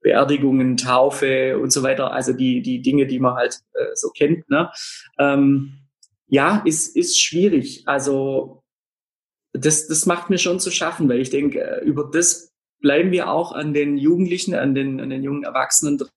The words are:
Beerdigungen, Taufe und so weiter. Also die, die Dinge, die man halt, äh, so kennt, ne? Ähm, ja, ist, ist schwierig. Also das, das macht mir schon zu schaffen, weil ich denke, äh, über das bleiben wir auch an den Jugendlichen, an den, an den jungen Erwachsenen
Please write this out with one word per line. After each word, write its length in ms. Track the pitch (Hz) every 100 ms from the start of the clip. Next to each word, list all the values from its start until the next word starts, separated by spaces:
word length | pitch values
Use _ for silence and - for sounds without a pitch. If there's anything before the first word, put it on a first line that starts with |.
Beerdigungen, 760 | - - 139 143 135 131 127 123
Taufe 800 | 127 127 135 139 135 131 131 131
und 160 | 135
so 80 | 139
weiter. 300 | 131 135 131
Also 200 | 131 127
die, 300 | 123 131 123
die 220 | 113 123
Dinge, 240 | 131 143 135
die 100 | 127
man 160 | 127
halt, 280 | 123 - - _
äh, 120 | - - -
so 140 | -
kennt, 380 | - 147 170 -
ne? 180 | 143 175 - - - - -
Ähm, 640 | 143 139 139 139 139 - _ _ _ _ _
ja, 340 | 139 147 208
ist, 320 | 185 156 - -
ist 240 | 175 -
schwierig. 640 | - 160 196 160 110 - -
Also 760 | 139 135 135 135 135 - - _ _ _ _ _ _ _ _ _
das, 340 | 135 143 151 -
das 180 | 156 -
macht 240 | 175 -
mir 80 | 185
schon 220 | 185 180
zu 100 | 180
schaffen, 400 | - 165 - 147
weil 120 | 123
ich 100 | 131
denke, 280 | 139 143 -
äh, 240 | - -
über 240 | - 139 143
das 400 | 160 170 - - _ _ _
bleiben 300 | 143 143 180
wir 200 | 180 -
auch 200 | 147 170
an 220 | - 151
den 240 | 147 143 143
Jugendlichen, 560 | 143 175 180 185 190
an 220 | 170 139 135
den, 240 | 135 135
an 100 | 135
den 140 | 131
jungen 200 | 135 143
Erwachsenen 560 | 143 127 135 - 151 143 143